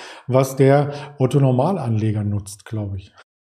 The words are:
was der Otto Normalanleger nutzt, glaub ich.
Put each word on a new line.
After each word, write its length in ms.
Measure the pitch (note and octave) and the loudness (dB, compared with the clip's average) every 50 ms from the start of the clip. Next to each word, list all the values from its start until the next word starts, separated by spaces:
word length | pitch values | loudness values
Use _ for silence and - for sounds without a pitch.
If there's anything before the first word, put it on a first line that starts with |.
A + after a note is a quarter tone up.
| - - - - - | -18 -18 -20 -14 -6
was 300 | - B2 C3 C3+ C3+ - | 0 2 2 2 2 2
der 600 | - C#3 C3+ C#3 C#3+ C#3+ C#3+ - - - - - - | 2 4 6 6 4 2 0 -4 -8 -12 -14 -4 -2
Otto 200 | C3 A#2+ - C#3+ | 0 0 2 2
Normalanleger 840 | C3+ C3 B2+ B2 C3+ F3 G3+ E3 C3+ A#2+ A2+ G#2 A2 A2 G#2 G#2+ G2+ | 2 4 2 2 0 0 -2 -2 -2 -2 -2 0 0 0 -2 -2 -2
nutzt, 420 | G2+ G2+ G2+ G2+ - - - _ | -2 -4 -4 -6 -10 -14 -20 _
glaub 300 | - A2+ A2 G#2 G2+ G2 | -10 -8 -8 -8 -8 -8
ich. 180 | F#2+ - - _ _ _ _ _ _ _ _ _ | -10 -12 -16 _ _ _ _ _ _ _ _ _